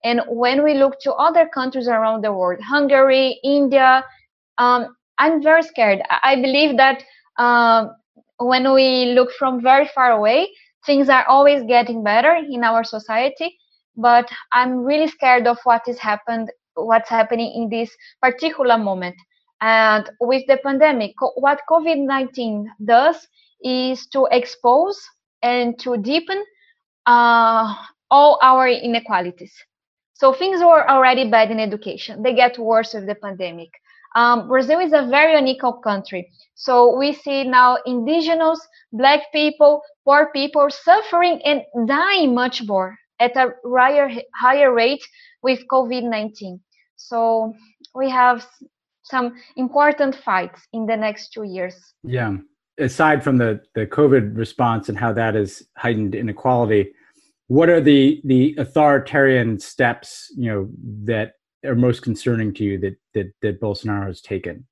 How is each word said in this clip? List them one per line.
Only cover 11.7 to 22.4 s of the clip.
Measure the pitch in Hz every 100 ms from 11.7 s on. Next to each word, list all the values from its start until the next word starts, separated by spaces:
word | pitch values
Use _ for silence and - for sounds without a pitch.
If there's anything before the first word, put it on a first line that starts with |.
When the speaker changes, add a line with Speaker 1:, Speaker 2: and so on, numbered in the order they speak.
| 240 240 226
Speaker 1:
better | 208 214 277 339
in | 285 247
our | 233 226
society. | 226 220 214 220 262 269 330 _ _ _ _ 233
But | 240 240 240 - -
I'm | 240 254 254
really | 247 302 311
scared | - 262 247 240
of | 240
what | 247 233 233
is | 240
happened, | 220 208 - 226 220 - _ -
what's | 220 226 226
happening | 226 220 233 233 -
in | 226
this | 226 226 _ - _
particular | 254 247 320 311 247 226
moment. | 202 185 180 180 _ _ _ _
And | 220 226 220 214 214 -
with | 240 262 269
the | 269
pandemic, | 277 269 302 269 202 -
co-, | - -
what | 277 294 -
covid | 330 320 311 269
nineteen | 269 262 262